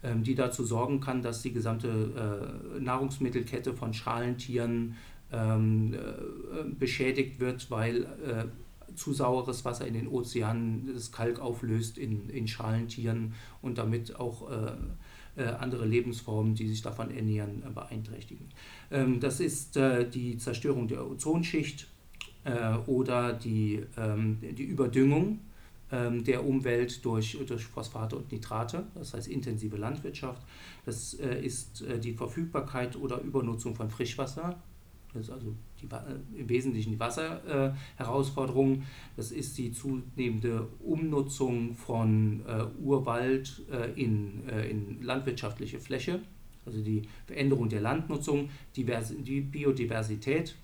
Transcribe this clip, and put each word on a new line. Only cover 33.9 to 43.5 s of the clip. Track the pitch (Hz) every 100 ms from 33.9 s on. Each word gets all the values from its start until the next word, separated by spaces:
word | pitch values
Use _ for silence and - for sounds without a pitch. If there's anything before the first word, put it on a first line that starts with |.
| 107 117 - 135 143 170 175 - - - - -
Das | 117
ist | 110
also | 127 113 110 107 -
die | -
Wa-, | - 123
äh, | 135 139 -
im | 117
Wesentlichen | 120 131 110 107
die | 107
Wasser-, | 117 156 160 165 180 143 135
äh, | 135 - -
Herausforderung. | 117 135 135 - 135 127 135 135 135 - - -
Das | 110
ist | 156 - -
die | 120
zunehmende | 113 135 131 120 - 123 110 117 113 107 -
Umnutzung | - 156 160 143 135 - 131 120 117 117
von, | - 117 113 107 107 104 107
äh, | 113 113 -
Urwald, | 139 139 135 117 127 135 135